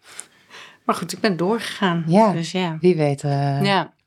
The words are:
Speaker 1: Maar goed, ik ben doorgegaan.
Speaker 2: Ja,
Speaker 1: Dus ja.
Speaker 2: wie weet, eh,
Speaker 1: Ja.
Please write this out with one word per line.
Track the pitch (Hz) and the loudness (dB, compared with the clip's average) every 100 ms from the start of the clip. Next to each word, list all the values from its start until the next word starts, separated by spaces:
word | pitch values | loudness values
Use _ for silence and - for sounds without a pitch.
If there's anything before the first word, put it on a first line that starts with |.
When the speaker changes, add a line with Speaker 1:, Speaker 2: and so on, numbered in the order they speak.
| - - - _ _ - - _ - | -20 -20 -20 _ _ -20 -20 _ -4
Speaker 1:
Maar | 220 | -4
goed, | 165 | -6
ik | 180 | -4
ben | 220 165 | -2 -2
doorgegaan. | 175 226 - - 196 170 160 | -2 -2 -6 -2 0 0 2
Speaker 2:
Ja, | 185 220 | 4 4
Speaker 1:
Dus | 165 165 | 2 -4
ja. | 185 175 160 | -4 -4 0
Speaker 2:
wie | 175 160 | 2 2
weet, | 147 139 | 0 0
eh, | 147 139 143 139 | -2 0 0 0
Speaker 1:
Ja. | 196 196 151 _ | 2 2 0 _